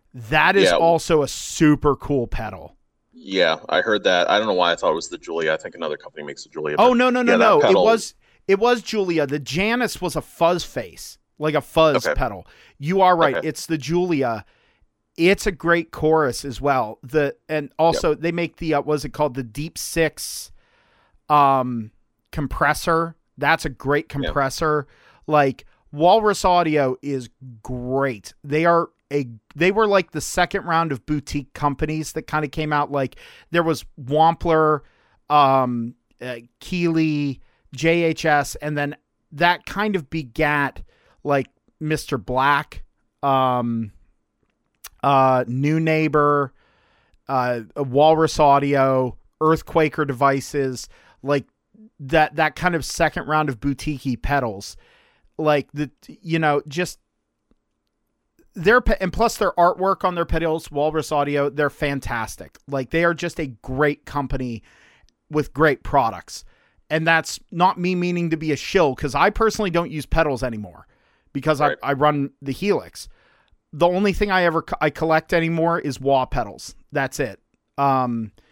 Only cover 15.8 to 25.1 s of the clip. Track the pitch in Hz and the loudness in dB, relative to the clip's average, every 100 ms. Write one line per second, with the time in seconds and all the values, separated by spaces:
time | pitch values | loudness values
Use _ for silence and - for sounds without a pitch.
15.8 | 165 - 156 160 139 117 143 120 139 131 | 0 -2 2 2 2 -2 -10 -4 0 0
16.8 | 107 110 127 151 143 - - 156 143 - | -2 -8 -4 0 0 -4 -6 -6 -6 0
17.8 | 165 - 170 151 165 170 170 - 165 147 | 2 2 0 0 -2 -2 -4 -6 -2 -2
18.8 | 139 151 143 117 151 123 120 107 160 - | 0 -2 -4 -2 -2 -2 -10 -8 -10 -10
19.8 | - 170 156 - - - - - _ _ | -6 0 -2 -2 -12 -12 -16 -20 _ _
20.8 | _ _ _ _ - 147 139 135 127 120 | _ _ _ _ 0 4 6 4 0 -6
21.8 | 107 _ _ _ _ - 139 - 147 151 | -10 _ _ _ _ -8 -6 -2 0 0
22.8 | - 165 165 - _ - 143 160 160 120 | 0 0 -2 -8 _ -4 0 0 -2 -8
23.8 | 135 147 - 143 156 147 135 - 160 151 | -2 -2 -2 -6 -4 -2 -2 -2 -2 -2
24.8 | 135 _ _ | -4 _ _